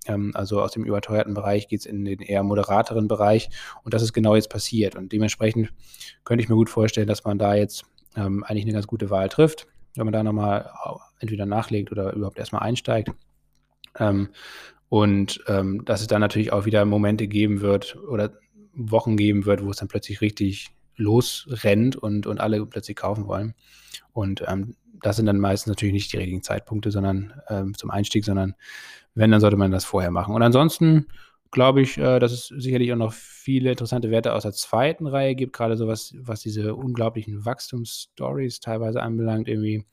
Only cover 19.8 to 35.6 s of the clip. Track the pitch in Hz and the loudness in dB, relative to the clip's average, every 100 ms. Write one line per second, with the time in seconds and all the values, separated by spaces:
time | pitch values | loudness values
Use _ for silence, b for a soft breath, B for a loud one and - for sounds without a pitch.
19.8 | 98 104 - 101 107 - 101 98 - _ | -6 -8 -8 -2 -2 0 -2 -4 -12 _
20.8 | _ - 107 117 123 - - 117 110 101 | _ -6 2 2 2 -4 -10 -2 2 4
21.8 | 123 131 110 104 104 104 107 107 107 104 | 2 0 -2 -4 -4 -2 0 0 -2 -8
22.8 | - 104 95 107 101 95 107 - B B | -10 -6 -4 -4 -4 -6 -6 -10 B B
23.8 | B B B - 98 95 - 98 104 - | B B B -6 -4 -4 -4 -4 -6 -10
24.8 | _ - 107 104 110 101 98 98 - 101 | _ -6 -2 2 4 4 4 0 -2 -2
25.8 | 104 98 - 98 92 92 - 104 - 107 | 0 -2 -2 -6 -4 -6 -6 -6 -6 -6
26.8 | 104 101 98 95 101 139 - 101 98 101 | -2 -2 0 -2 -4 -12 -8 -6 -4 -6
27.8 | 107 101 98 107 104 98 95 - B B | -6 -4 0 0 0 0 0 -4 B B
28.8 | B B B - 110 107 104 101 98 92 | B B B 2 6 8 8 6 4 2
29.8 | - 98 87 87 98 113 117 123 160 - | 0 0 0 -2 -2 4 6 6 4 4
30.8 | 165 156 - b b b _ - 131 135 | 6 6 4 b b b _ 4 6 6
31.8 | 131 - 135 127 120 120 - 139 127 123 | 4 2 2 4 4 0 -10 -8 -2 0
32.8 | 123 120 110 - - - - 131 127 123 | 0 0 -2 -4 -18 -14 -2 0 2 -2
33.8 | 113 123 113 113 117 107 104 - - 113 | -2 -2 0 0 2 -2 -4 -6 -2 2
34.8 | 139 165 156 139 135 131 127 - | 2 0 -4 -2 0 0 -4 -2